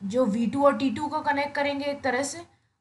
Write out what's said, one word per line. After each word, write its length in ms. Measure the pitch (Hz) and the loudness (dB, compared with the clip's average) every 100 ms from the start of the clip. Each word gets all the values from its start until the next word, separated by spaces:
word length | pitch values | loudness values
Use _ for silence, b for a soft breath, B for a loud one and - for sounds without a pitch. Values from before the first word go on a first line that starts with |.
जो 220 | 196 240 233 | -2 0 2
वी 220 | 226 233 | 2 0
टू 180 | 277 285 | 4 4
और 120 | - | 4
टी 120 | 269 | 0
टू 180 | 294 294 | -2 -2
को 120 | 302 | -2
कनेक्ट 360 | 302 277 285 294 | 0 0 -2 -2
करेंगे 300 | 285 277 285 | -2 -2 -4
एक 160 | 277 | -2
तरह 220 | 262 247 | -2 -2
से, 180 | 277 339 339 _ _ _ | -4 -8 -16 _ _ _